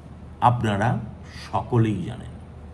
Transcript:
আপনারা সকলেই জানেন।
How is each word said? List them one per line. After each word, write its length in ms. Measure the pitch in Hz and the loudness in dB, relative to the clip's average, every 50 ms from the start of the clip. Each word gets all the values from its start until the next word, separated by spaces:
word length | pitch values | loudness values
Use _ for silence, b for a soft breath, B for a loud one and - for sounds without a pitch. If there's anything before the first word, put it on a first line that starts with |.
| - - - - - - - - | -16 -16 -16 -16 -16 -14 -4 4
আপনারা 480 | 113 123 120 - - 110 101 98 107 127 170 208 - - - - - - - - - | 4 4 6 6 2 2 2 4 2 2 2 0 -2 -8 -12 -14 -14 -14 -14 -14 -10
সকলেই 560 | - - 98 - - 123 117 113 110 101 90 82 | -2 -2 -2 0 4 4 6 6 6 4 0 -2
জানেন। 280 | - - - - - - - - - - - - - | -6 -6 -8 -10 -12 -12 -14 -14 -16 -16 -16 -16 -16